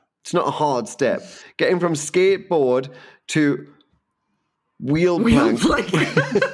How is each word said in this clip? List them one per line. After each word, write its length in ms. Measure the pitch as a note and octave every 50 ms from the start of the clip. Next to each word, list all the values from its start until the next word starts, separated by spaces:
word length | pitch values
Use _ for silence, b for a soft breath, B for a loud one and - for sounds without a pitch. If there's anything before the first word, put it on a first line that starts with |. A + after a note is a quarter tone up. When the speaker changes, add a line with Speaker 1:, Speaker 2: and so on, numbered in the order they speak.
| _ _ _ _
Speaker 1:
It's 120 | - - -
not 120 | F3 - C#3
a 20 |
hard 360 | - - D3+ D3 C3+ A#2+ A2 -
step. 340 | - - C#3 A#2+ - - - B B B B B B
Getting 220 | - - - F#3 F3
from 160 | F3 E3+ D#3+
skateboard 1000 | C#3+ D3 - - F3+ F#3 F#3+ G3 F#3 - - F3 D#3 C3+ B2+ B2 B2+ C3 C#3+ B B B B B B _ -
to 380 | - D#3 D3+ C#3+ C#3+ D3 D3 - - _ _ _ _ _ _ _ _ _ _ _ _ _ _ _ _ _ _ _ _ -
wheel 380 | - B2+ D3+ D#3+ F3 F3+ E3+ D#3+
Speaker 2:
Wheel 360 | A#3 A#3 - - - A2 A#2 A#2
Speaker 1:
plank 300 | C#4+ E4 D4+ - - -
Speaker 2:
plank. 540 | - D#3 C#3 - - - - - - G3+ - -